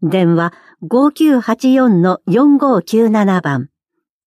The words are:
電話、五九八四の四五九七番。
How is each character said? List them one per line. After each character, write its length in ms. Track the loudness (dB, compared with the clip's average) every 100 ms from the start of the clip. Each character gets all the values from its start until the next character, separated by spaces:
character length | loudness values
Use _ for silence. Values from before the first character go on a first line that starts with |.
電 320 | -4 0 0
話、 200 | 0 -2 -8 _ _
五 300 | -4 0 0
九 300 | 0 0 0
八 340 | -2 -2 0
四 260 | 2 2 2
の 220 | 0 -2 -2
四 300 | 0 2 2
五 240 | 0 -2
九 300 | -2 -2 0
七 320 | 0 0 -2
番。 260 | -2 -6 -8 _ _ _ _ _